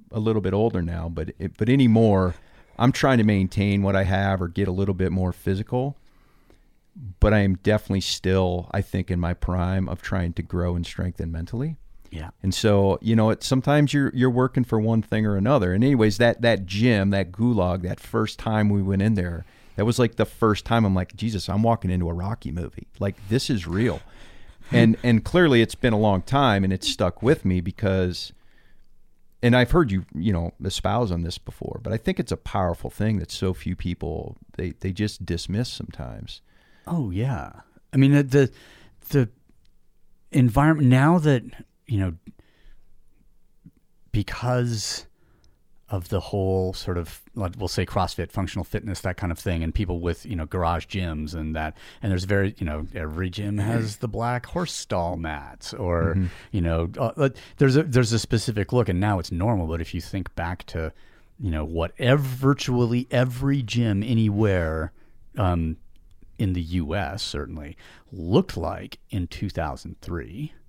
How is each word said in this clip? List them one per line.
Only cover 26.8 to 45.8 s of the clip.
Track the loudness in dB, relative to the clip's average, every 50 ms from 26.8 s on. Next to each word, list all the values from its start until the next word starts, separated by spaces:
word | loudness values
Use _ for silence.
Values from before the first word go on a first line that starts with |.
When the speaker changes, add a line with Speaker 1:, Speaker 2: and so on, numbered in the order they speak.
| -2
Speaker 1:
stuck | -4 -2 0 0 -2 0 0
with | 2 2 2 2 2
me | 0 0 0
because, | -2 -4 -6 -2 -2 0 2 2 0 0 -2 -6 -10 -14 -16 -20 -20 -20 -20 -20 -20 -20 -20 -20 -20 -20 -20 -20 -20 _ _ _ -20 -20 _ 0
and | 4 4 6
I've | 6 6 6
heard | 4 4 4 4
you, | 2 -2 -2 -4 -6
you | -4 0 0
know, | 0 0 0 -4 -6 -6
espouse | -6 -6 -4 -4 -2 -2 0 0 0 0
on | -2 -2
this | -4 -4 -8 -10
before, | -12 -14 -12 -10 -10 -10 -10 -8
but | -6 -6
I | -6
think | -4 -2 -2 -2 -2
it's | -4 -4
a | -6
powerful | -8 -6 -6 -4 -2 -2 -2 -2 -4 -8 -10
thing | -6 -4 -2 0 0 -2
that | -4 -6
so | -6 -4 -2 -2 -2
few | -4 -6 -8 -6
people, | -6 -6 -6 -6 -6 -6 -8 -8 -8 -10 -10 -14 -16 -20 -16 -10 -8
they, | -8 -8 -8 -6
they | -6 -6
just | -4 -2 -4 -4 -4 -6 -6
dismiss | -6 -6 -4 -4 -4 -4 -4 -4 -6
sometimes. | -8 -12 -12 -12 -12 -12 -12 -12 -12 -14 -14 -16 -18 -20 _ _ _ _ _ _ _ _ -10
Speaker 2:
Oh, | -6 -4 -4 -4 -4
yeah. | -4 -4 -2 -2 -4 -6 -8 -10 -14 -20 -20 _ _ _ _ _ 2
I |
mean, | 4 6 6
the, | 6 6
the, | 4 4 4 4 4 4 2 -6 -20 -20 -20 -20 -20 -20 _ -20 -6 -2
the | 0 2 2 0 -2 _ _ _ _ _ _ _ _ _ _ _ _ _ -20 -20 -20 -20 _ -2
environment | 2 4 4 4 6 4 4 4 4 6 6 6
now | 6 6 6 6 4 4
that, | 4 4 2 2 0 -4 -14 -20 -20 _ _ _ _
you | -4 -2 0
know, | 0 -2 -4 -8 _ -20 -20 _ _ _ _ _ -20 -20 -20 -20 -20 -20 -20 -20 -20 -20 -20 _ _ _ _ _ _ _ _ _ -20 -20 _ _ _ _ _ _ -10 -4
because | -4 -2 -2 -4 -6 -6 -2 -2 0 0 0 -2 -2 -4 -6 -6 -8 -10 -12 -16 _ _ _ _ _ _ _ _ _ _ _ _ _ -20